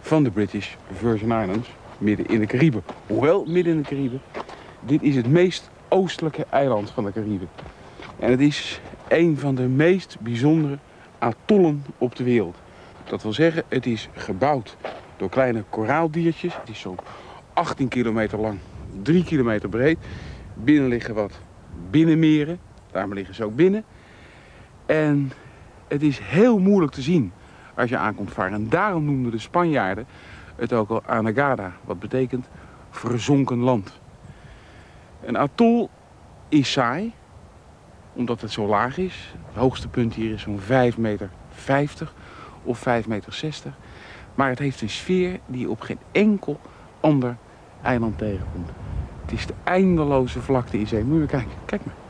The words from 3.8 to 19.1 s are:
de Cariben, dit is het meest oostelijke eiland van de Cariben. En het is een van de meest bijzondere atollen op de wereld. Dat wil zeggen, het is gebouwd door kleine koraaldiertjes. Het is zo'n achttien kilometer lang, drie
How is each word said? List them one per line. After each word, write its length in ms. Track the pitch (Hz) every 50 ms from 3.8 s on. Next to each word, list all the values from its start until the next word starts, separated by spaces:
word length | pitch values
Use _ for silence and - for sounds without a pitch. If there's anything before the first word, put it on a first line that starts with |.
de 60 | 139
Cariben, 340 | - 143 139 139 123 120 135 - - - - - - - - - - - -
dit 220 | - 107 143 151
is 140 | - 147 139
het 120 | 135 117
meest 420 | 120 147 175 180 185 - - - - - - -
oostelijke 580 | - - 196 196 170 - - 170 156 - - 147 -
eiland 420 | - 135 143 135 117 104 101 104
van 120 | - - 107
de 80 | 98
Cariben. 380 | 98 113 107 107 104 92 92 87 - - - - - - - - - - - - - -
En 120 | - 113
het 80 | 127 127
is 420 | 143 151 147 - - - - - - - - - -
een 300 | - 123 156 170 170 151
van 180 | 131 139 143 135
de 120 | 127 127
meest 500 | 127 131 135 151 175 190 190 - - - -
bijzondere 580 | 107 120 120 113 127 147 160 165 151 143 139 143 - - - - - - - -
atollen 680 | 117 120 110 - - - 214 202 180 160 147 143 143 - -
op 180 | - 120 123 -
de 80 | - 127
wereld. 320 | 123 123 117 98 85 87 - - - - - - - - - -
Dat 200 | - 107 101 -
wil 100 | 107 107
zeggen, 300 | 139 156 165 160 165 -
het 180 | - - 131 120
is 240 | 127 117 107 - - -
gebouwd 640 | - - - 98 90 127 143 151 131 110 - - - - - - - - - -
door 120 | - 98 95
kleine 340 | - 127 131 127 117 113 104 -
koraaldiertjes. 840 | - 110 110 110 135 156 170 160 156 170 165 165 160 - - 175 -
Het 140 | - - -
is 100 | 107 -
zo'n 200 | - 95 92 - - - - - - - - - - - -
achttien 340 | 170 170 - - - 139
kilometer 520 | 113 - 123 117 113 110 113 110 101 104 104
lang, 200 | 110 110 101 92 - - - - - - - 98
drie 220 | 98 135